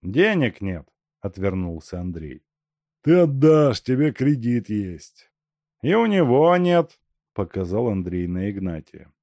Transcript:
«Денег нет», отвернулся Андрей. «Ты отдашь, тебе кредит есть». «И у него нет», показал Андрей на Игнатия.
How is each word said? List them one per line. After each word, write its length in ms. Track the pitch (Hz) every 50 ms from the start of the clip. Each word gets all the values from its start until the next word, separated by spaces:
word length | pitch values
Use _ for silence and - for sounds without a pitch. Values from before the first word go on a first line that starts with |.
| -
«Денег 600 | 90 98 143 185 220 214 175 139 113 - - 101
нет», 260 | 95 92 80 73 _ _ _ _ _ _ _
отвернулся 800 | - 101 92 95 92 98 92 95 92 87 85 80 - - - 90
Андрей. 420 | 90 90 87 82 80 73 65 - _ _ _ _ _ _ _ _ _ _ _ _ _
«Ты 140 | 143 165
отдашь, 680 | 180 175 156 139 135 143 156 156 156 151 139 113 - _
тебе 300 | - 127 127 151 156 -
кредит 580 | - 131 143 147 131 113 120 120 120 104 -
есть». 600 | 107 104 101 92 87 80 - - _ _ _ _ _ _ _ _ _ _ _ _ _ _ -
«И 120 | 131 185
у 120 | 220 233
него 500 | 220 208 190 165 127 120 135 156 170 175
нет», 420 | 180 180 175 175 170 170 - _ _ _ _ _ _ _ _ _
показал 540 | - 98 87 - 98 92 87 92 107 120 120
Андрей 380 | 104 95 90 87 90 90 90
на 240 | 87 90 90 95 101
Игнатия. 600 | 101 98 95 92 82 78 73 _ - 73 73 _ _ _